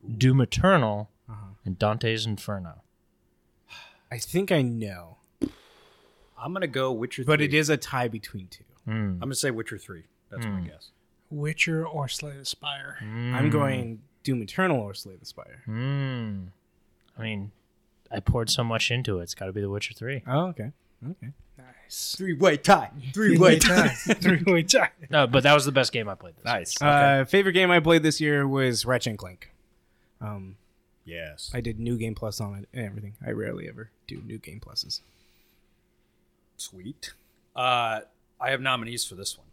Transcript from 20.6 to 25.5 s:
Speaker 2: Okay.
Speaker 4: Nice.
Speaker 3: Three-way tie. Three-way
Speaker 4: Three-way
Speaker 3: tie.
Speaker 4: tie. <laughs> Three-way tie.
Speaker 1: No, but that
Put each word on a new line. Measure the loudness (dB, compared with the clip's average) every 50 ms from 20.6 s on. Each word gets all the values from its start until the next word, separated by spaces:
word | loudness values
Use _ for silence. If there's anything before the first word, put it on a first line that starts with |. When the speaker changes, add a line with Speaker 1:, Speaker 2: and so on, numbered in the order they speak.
| -12 -12 -12 _ _ _ _ _ -14
Speaker 2:
Okay. | -14 -14 _ -16 -18 -18 _ -20 _ _ -20
Speaker 4:
Nice. | -20 -20 -20 _ _ _ -12 -10 -8 -8 -6 -6
Speaker 3:
Three-way | -4 -4 0 4 6 4 4 4
tie. | 8 8 8 8 8 -4 -12 -14 -12 -10 -4
Three-way | 2 4 6 8 10 10 10 10 10
Speaker 4:
Three-way |
Speaker 3:
tie. | 8 6 6 6 6 4
Speaker 4:
tie. | 2 -2 0 0 0
<laughs> |
Three-way | 2 4 4 4 4 4 4 4 2 4
tie. | 4 4 4 4 2 _ _ -12 0
Speaker 1:
No, | 2 4 4 6
but | 4 4 6
that | 8